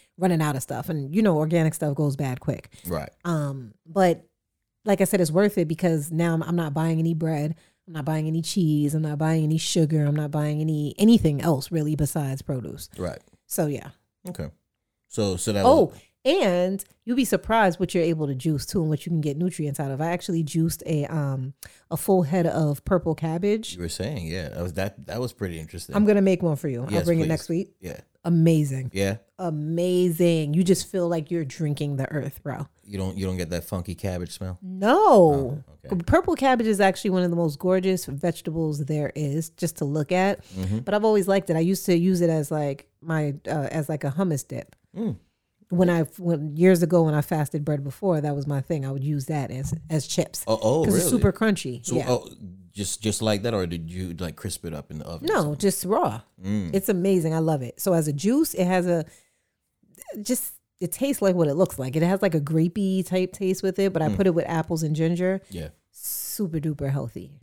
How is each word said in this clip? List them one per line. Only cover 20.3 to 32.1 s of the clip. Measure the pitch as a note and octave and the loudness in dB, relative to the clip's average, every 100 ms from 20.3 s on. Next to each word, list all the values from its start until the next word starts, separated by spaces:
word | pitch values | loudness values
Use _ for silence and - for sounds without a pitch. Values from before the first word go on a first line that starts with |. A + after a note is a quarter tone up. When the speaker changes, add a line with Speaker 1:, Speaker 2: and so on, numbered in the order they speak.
| E3 | -2
Speaker 1:
juiced | D#3 D#3+ E3 - - | 0 0 0 -2 -2
a, | D#3 C#3+ | -2 0
um, | D#3+ C#3+ C3+ C3 - - - - | -2 -2 -2 -6 -10 -20 -20 -8
a | D#3+ | -4
full | - F#3+ | 2 2
head | D3 F#3 E3+ | 4 2 2
of | D3+ D3+ C#3+ - | 2 0 0 0
purple | F#3 E3 D3+ | 0 0 -2
cabbage. | E3 E3 G3+ A3 A3 - | -2 -2 0 -2 -4 -8
Speaker 2:
You | |
were | E2+ | -8
saying, | - G2+ C#3+ E2 | -4 -6 -6 -6
yeah, | F2+ D#2+ | -6 -6
that | - | -6
was, | F2+ | -6
that, | E2+ F#2+ - - | -2 -4 -6 -10
that | G#2 | -6
was | B2 | -6
pretty | - F#2+ E2 | -6 -8 -6
interesting. | D#2+ F2 - G3+ | -10 -12 -4 0
Speaker 1:
I'm | G#3 | 4
gonna | G3+ | 4
make | F#3+ F#3 | 4 2
one | E3+ C#3+ | 0 -2
for | D#3 | -4
you. | A#2+ A#2+ | -6 -2
Speaker 2:
Yes, | G#3 | -2
Speaker 1:
I'll | E3+ | 2
bring | E3+ | 2
Speaker 2:
please. | D#3+ | 2
Speaker 1:
it | |
next | D#3+ - | -2 -2
week. | E3+ F#3+ _ | -4 -4 _
Speaker 2:
Yeah. | F2+ - - _ | -14 -14 -18 _
Speaker 1:
Amazing. | F3 E3+ E3 D#3+ D3 C3 C3 | 0 4 6 4 2 -2 -4
Speaker 2:
Yeah. | G2 G2 G#2+ _ - | -2 0 -2 _ -8
Speaker 1:
Amazing. | F3+ D#3 D3+ E3 F3+ F3+ F3+ E3 F3 E3 D3 | -6 -4 -4 -2 0 2 2 4 2 4 2
You | D#3 | 2
just | F3+ F3 - | 4 2 2
feel | G3 F3 | -2 0
like | E3+ D3+ | -2 -2
you're | E3+ C#3+ | -4 -4
drinking | - D#3 C#3+ D3 C#3 | -4 -4 -2 -2 -4
the | C3 | -4